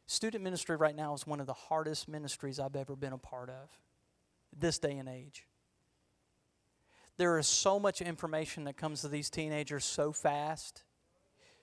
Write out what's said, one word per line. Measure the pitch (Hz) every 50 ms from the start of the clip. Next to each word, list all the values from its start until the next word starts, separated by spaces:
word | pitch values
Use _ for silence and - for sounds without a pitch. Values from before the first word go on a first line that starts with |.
| _
Student | - - - - 220 214 180 190
ministry | 185 185 165 - - 165
right | 151 156 151 147
now | 151 151 147 147
is | 135 -
one | 156 151 147
of | 139 131
the | 127
hardest | - - - 156 160 156 151 156 - -
ministries | - 151 151 147 139 - - - 139 131 143
I've | 135 139 143
ever | 139 135 135 139
been | 135 143 135 131
a | 127
part | - - - 127 123 127
of, | 127 131 135 - - - _ _ _ _ _ _ _ _ _ _ _ _ _ _ -
this | 147 156 170 156 -
day | - 143 143
and | 139 131 131
age. | 127 127 127 143 - - - _ _ _ _ _ _ _ _ _ _ _ _ _ _ _ _ _ _ _ _ _ _ _ _ _ _ _ _ _ _ - - - _
There | - 175 175 170 160
is | 147
so | - - - - 196 196 202
much | 208 202 185 -
information | 175 175 165 - - 160 156 156 160 147 - 165 147
that | 143 135
comes | - - 156 151 135 143
to | 143
these | 147 147 143 -
teenagers | - 170 156 156 151 151 147 139 147 139 -
so | - - - 147 151 156
fast | - - 156 143 147 147 156 160 156 - - - - - _ _ _ _ _ _ _ _ _ _ _ _ - - _